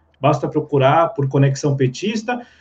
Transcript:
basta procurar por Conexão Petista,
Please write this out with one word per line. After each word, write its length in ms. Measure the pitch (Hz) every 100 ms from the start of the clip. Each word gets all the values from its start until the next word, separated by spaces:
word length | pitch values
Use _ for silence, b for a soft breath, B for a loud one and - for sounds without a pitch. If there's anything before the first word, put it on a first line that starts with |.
| _ -
basta 260 | 135 143 151
procurar 680 | 151 147 139 131 160 165
por 140 | - 135
Conexão 460 | 139 139 135 147 135
Petista, 720 | 127 - 202 220 - 247 B B